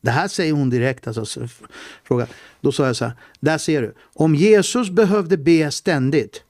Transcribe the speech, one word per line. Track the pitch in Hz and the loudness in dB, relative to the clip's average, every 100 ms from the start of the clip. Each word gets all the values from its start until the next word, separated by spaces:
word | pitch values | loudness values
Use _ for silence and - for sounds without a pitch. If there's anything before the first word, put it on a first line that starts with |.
Det | 120 | 0
här | 123 185 | -2 -2
säger | - 160 | -2 -2
hon | 147 135 | 0 0
direkt, | 123 123 127 - | 0 -2 -4 -8
alltså, | 113 | -8
så | 110 - | -8 -10
f-, | 117 - - - - - | -12 -14 -20 -20 -20 -20
fråga. | _ 123 117 - - _ | _ -2 -2 -10 -20 _
Då | 147 | -4
sa | 135 135 | 0 -2
jag | 117 | -2
så | |
här: | 117 120 - _ | -6 -8 -20 _
'Där | 147 156 | -2 -2
ser | - 151 | -2 -2
du. | 110 - | -2 -8
Om | _ - 160 | _ -2 2
Jesus | 151 196 214 180 240 214 | 4 6 6 4 -2 0
behövde | 180 208 208 170 180 | 2 2 2 0 0
be | 143 165 151 | 2 2 2
ständigt | - - 151 131 151 107 - | -4 -2 0 2 0 -2 -10